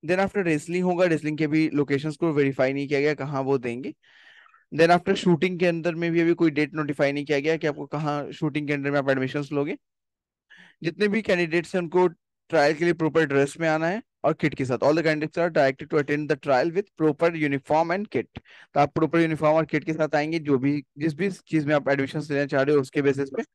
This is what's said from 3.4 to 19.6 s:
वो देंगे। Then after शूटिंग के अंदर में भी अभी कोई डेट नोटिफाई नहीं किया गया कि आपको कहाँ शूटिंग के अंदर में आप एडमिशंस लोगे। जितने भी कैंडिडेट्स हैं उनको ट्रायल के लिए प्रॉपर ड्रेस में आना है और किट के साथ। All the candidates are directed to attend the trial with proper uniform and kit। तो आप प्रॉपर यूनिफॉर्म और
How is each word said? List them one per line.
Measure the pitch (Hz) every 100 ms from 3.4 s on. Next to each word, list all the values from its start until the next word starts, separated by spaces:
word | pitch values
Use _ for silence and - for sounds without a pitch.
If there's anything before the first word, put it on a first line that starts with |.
वो | 135 139
देंगे। | 120 117 143 - _ - - - - _ _ 143
Then | 165 175
after | 180 196
शूटिंग | 185 165 185 180
के | 180
अंदर | 170 165 165
में | 170
भी | 165
अभी | 165
कोई | 170 165
डेट | 147 147
नोटिफाई | 151 147 147 143
नहीं | 143 143
किया | 143
गया | 143 160
कि | 156
आपको | 147 143
कहाँ | 147 156 147 143
शूटिंग | - 156 147 147
के |
अंदर | 147 139
में | 143
आप | 135
एडमिशंस | 135 131 147 143
लोगे। | 147 143 247 _ _ _ _ _ _ _ - - _
जितने | 156 170 208
भी | 208
कैंडिडेट्स | 202 180 170 165 165 190
हैं |
उनको | 170 175 180
ट्रायल | 165 _ _ _ 160 143
के | 151
लिए | 175
प्रॉपर | 165 160 151 156
ड्रेस | 139 139 -
में | 160
आना | 156 160
है | 208 - _
और | -
किट | 156 156 -
के | 131
साथ। | 120
All | 131
the | 160 160
candidates | 151 151 -
are | 170 156
directed | 135 135 151
to | 156
attend | 143 147 147
the | 151 -
trial | 131 160 165
with | 208 _
proper | 156 147 170 165 151
uniform | 139 - 156 165 180
and | 208
kit। | 127 - - _ - -
तो | 143
आप | 143
प्रॉपर | - 160 165
यूनिफॉर्म | 165 151 151
और | 160